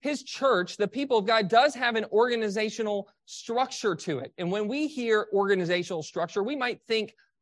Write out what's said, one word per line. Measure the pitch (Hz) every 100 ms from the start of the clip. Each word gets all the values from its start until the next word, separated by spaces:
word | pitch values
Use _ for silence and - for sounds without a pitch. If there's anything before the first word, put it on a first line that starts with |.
His | 277 294
church, | - - 269 208 180 -
the | 202
people | 247 277 233
of | 196
God, | 220 196
does | 226 240
have | 247 247 226
an | 214
organizational | 208 240 240 214 196 214 208 220 202 196 _ _
structure | - - 233 254 - 220 165
to | - 143
it. | 110 -
And | 175
when | 196 208
we | 269 302
hear | 269 240 214 -
organizational | 196 196 196 170 180 175 175
structure, | 151 - 170 -
we | 202 285
might | 247 - _
think | 226 208 _ _ _